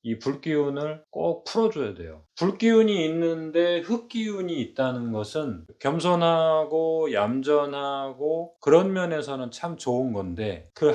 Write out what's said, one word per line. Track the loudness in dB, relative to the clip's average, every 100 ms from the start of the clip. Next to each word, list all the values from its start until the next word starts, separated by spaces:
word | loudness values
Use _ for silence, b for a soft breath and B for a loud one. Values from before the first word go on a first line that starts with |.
이 | -10 -6
불기운을 | -6 -6 -2 -2 -2 -2 -6 -8 _
꼭 | -4 -4 -4
풀어줘야 | -4 0 0 0 -6
돼요. | -6 -14 -16 _ -2
불기운이 | -2 2 4 6 6 4 0
있는데 | 0 0 -2 -2 2 2 2
흑기운이 | -2 -4 -4 -6 -4 -4 -4 -4
있다는 | -4 -2 -2 -2 -4
것은 | -4 -4 -4 -6 -8 -14 -6
겸손하고 | -2 0 2 4 4 4 4 2 2 0 0 0 0
얌전하고 | 0 0 0 2 2 2 -4 -4 -4 -8 -4 -4 -2 -6 _
그런 | 6 6 6
면에서는 | 0 -2 -2 -4 -6 -8
참 | -8 -10 -6
좋은 | -2 0 0
건데 | -2 -4 -4 -6 -6 -12
그 | 0 2